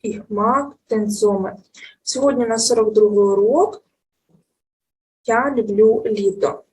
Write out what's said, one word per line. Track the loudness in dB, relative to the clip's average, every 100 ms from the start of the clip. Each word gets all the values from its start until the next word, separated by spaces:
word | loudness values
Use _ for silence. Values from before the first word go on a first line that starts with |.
Ich | -8 -10 -8
mag | -4 0 -2 -4 -14 _
den | -4 -4
Sommer. | -2 -2 -2 -6 -10 _ -20 -20 _
Сьогодні | -10 -2 0 0 -2
на | -2
сорок | 0 0 2
другий | 4 4 4
урок. | 2 2 2 2 0 -4 _ _ _ _ _ _ _ _ _ _ _ _ _ _ -2
Я | 0 0 -2
люблю | -2 4 4 4 -2
літо. | -2 -2 0 -4 -4 _